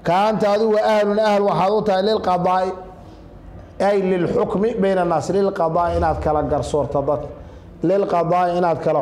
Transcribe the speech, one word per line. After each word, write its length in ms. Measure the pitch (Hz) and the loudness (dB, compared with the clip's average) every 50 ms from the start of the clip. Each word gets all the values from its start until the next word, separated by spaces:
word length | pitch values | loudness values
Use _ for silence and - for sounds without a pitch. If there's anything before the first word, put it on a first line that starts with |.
| - | 0
Ka 240 | - 170 185 202 220 | 0 2 2 2 2
anta 220 | 220 185 208 202 202 | 0 0 0 2 2
adigu 240 | 208 226 220 214 214 | 2 2 2 2 2
ahlun, 420 | 214 214 220 214 208 202 208 208 | 2 2 2 2 2 2 2 2
ahl 220 | 220 214 208 202 202 | 2 2 2 2 2
waxaad 300 | 202 175 160 180 190 208 | 2 2 2 2 2 2
u 80 | 220 | 0
tahay 220 | 185 214 190 185 190 | 0 0 0 0 2
lilqadaa'i, 680 | 208 220 214 - 185 180 180 170 180 180 185 185 190 185 - - - - - - - - - - - - - - - - - - - - - | 0 0 0 0 0 0 0 2 2 2 2 0 -2 -4 -8 -12 -18 -18 -20 -20 -20 -20 -20 -20 -20 -20 -20 -20 -20 -20 -20 -20 -20 -6 -2
ay 180 | - 202 208 202 | 0 2 2 2
lilxukmi 680 | 190 185 190 180 170 156 - - 214 202 - 175 202 226 233 190 | 2 2 2 2 0 0 0 0 0 0 0 0 0 0 0 0
bayna 200 | 185 196 190 185 | 0 2 2 2
annaas, 280 | 175 170 170 151 135 - | 2 2 0 0 0 0
lilqadaa'i 680 | 175 196 196 196 196 - 170 160 156 175 175 170 170 170 | 0 0 0 0 0 0 -2 0 2 0 0 0 0 0
inaad 220 | 175 160 151 - - | 0 0 0 0 0
kala 200 | 160 151 151 147 | 0 0 0 0
garsoorto 580 | 131 147 143 127 - - 151 143 143 - 147 | 0 -2 -2 -2 -2 -2 -2 -2 0 -2 -2
dadka, 260 | 139 143 147 120 117 - - - - - - - - - - - - | 0 0 -2 -2 -4 -10 -14 -16 -18 -20 -20 -20 -20 -20 -12 -4 0
lilqadaa'i 760 | 165 185 202 202 165 180 170 170 165 175 180 180 175 175 180 | 0 2 2 2 0 0 0 2 2 2 2 2 2 0 0
inaad 220 | 180 170 160 - - | 2 0 0 0 0
kala 180 | 165 156 151 | 0 0 0